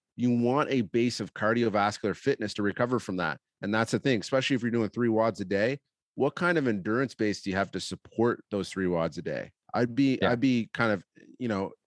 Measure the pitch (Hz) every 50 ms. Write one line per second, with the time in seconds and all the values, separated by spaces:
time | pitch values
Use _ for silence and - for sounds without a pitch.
0 | _ _ _ - 120 123 120 120 120 120 131 147 151 - 135 127 110 87 - 117
1 | 120 123 - - 107 90 - - 107 107 117 120 117 110 98 104 101 104 - -
2 | - 101 92 - - 135 143 - 110 101 - - 101 101 92 - 120 120 127 113
3 | - - 95 90 85 78 71 - _ _ _ _ - 101 107 110 113 - - 117
4 | - 139 127 101 90 - 135 131 123 - 139 117 117 117 113 117 110 98 - 117
5 | 120 117 110 110 110 113 98 - 101 92 98 98 107 123 143 139 - _ _ _
6 | _ _ _ - 127 147 - - 175 175 175 160 139 123 110 98 82 107 110 123
7 | 139 117 - - 113 104 98 - - 98 92 98 98 - - 90 - - 90 -
8 | - - - - 113 120 104 - - _ 104 98 90 - - 95 95 90 87 82
9 | 82 82 71 87 80 82 73 57 50 - - _ _ - - 107 123 120 117 131
10 | 139 135 127 - 95 104 123 120 127 131 127 120 107 - - - 120 110 104 92
11 | - _ _ - - - - - 127 117 104 95 85 85 - - _